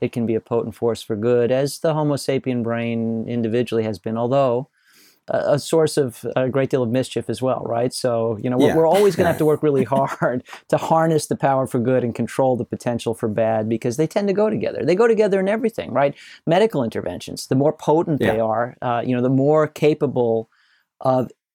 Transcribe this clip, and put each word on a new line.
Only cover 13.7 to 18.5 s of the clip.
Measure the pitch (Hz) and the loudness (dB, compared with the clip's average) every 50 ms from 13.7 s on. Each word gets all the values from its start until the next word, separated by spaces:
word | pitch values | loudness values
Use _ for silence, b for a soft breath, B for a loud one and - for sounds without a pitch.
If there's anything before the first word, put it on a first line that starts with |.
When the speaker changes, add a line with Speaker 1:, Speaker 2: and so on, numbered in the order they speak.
| 113 110 - 123 117 147 | -2 -2 -2 -2 -2 0
Speaker 1:
they | 160 160 | -2 0
tend | - 208 202 202 | 0 -2 -2 0
to | 190 | 0
go | 196 214 214 | 0 0 0
together. | 220 - 196 - - - 113 | 0 -2 -4 -4 -4 -2 0
They | 143 180 | 0 2
go | 190 233 | 4 4
together | 233 226 196 214 196 196 190 | 4 4 4 2 2 2 0
in | 190 196 | 0 0
everything, | 185 220 254 220 - - - - | -2 0 -2 -4 -4 -4 -8 -4
right? | 117 127 143 143 - B B B B B B | 0 0 0 0 0 B B B B B B
Medical | - 160 185 220 220 - 147 | 0 2 2 2 2 2 0
interventions, | 120 110 - 110 - 87 90 - - - - - - - | -2 -2 -4 -4 -6 -6 -8 -8 -10 -12 -12 -10 -4 -2
the | 135 | 0
more | 131 143 156 151 | 2 2 2 0
potent | - - 160 151 165 175 170 151 127 | -2 0 2 2 2 2 0 0 0
they | - - 110 110 | 2 0 2 2
Speaker 2:
Yeah. | 113 | 0
Speaker 1:
are, | 110 | 0